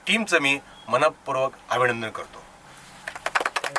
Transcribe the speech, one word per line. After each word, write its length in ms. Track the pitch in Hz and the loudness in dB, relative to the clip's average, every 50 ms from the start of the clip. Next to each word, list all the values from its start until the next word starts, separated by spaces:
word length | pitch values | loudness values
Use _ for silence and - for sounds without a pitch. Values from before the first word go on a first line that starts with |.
| - | -2
टीमचं 320 | - 196 226 220 - 170 165 | 0 0 2 2 4 2 4
मी 220 | 143 139 139 139 - - - - - - | 4 4 2 2 -2 -12 -20 -18 -6 0
मनपूर्वक 640 | 120 127 147 156 147 - - - 135 131 131 135 - - - - | 2 4 4 4 2 0 -8 -4 -2 0 0 0 -2 -8 -6 -2
अभिनंदन 400 | - 123 127 123 120 117 113 110 | 2 2 4 2 2 0 -4 -6
करतो. 340 | 101 - - - - - - - - - - - - - - - - - - - - - - - - - - - - - - - - | -6 -8 -12 -12 -14 -20 -20 -20 -20 -20 -20 -20 -20 -20 -20 -18 -18 -14 -14 -12 -12 -8 -8 -4 -2 -2 -2 -2 -4 -4 -6 -4 -4